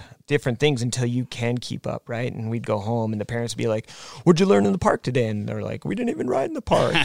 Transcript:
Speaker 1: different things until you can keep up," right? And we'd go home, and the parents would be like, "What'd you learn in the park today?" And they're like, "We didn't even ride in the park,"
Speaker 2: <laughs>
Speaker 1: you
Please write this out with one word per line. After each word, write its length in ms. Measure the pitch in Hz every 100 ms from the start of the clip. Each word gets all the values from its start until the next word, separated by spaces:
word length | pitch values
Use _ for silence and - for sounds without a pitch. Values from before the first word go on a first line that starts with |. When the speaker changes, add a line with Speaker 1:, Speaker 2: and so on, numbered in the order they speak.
| - - -
Speaker 1:
different 320 | 143 139 117
things 220 | 151 131
until 240 | 123 123
you 220 | 123 123 123
can 320 | - 120 123
keep 280 | - - -
up," 220 | - -
right? 240 | 117 123
And 160 | - 110
we'd 180 | 117 -
go 120 | 107
home, 340 | 104 117 110
and 80 | 107
the 60 | 101
parents 260 | 117 117
would 40 | -
be 60 | 117
like, 220 | 107 - - - -
"What'd 160 | 165 165
you 60 | 196
learn 180 | 202
in 80 | 202
the 60 | 190
park 240 | 214 -
today?" 240 | - 127 110
And 180 | 107 110
they're 140 | 107
like, 220 | 104 110
"We 100 | -
didn't 140 | 196 240
even 200 | 320 254
ride 200 | 254 302
in 60 |
the 80 | 294
park," 320 | - 170 131
Speaker 2:
<laughs> 0 |
Speaker 1:
you 60 | 165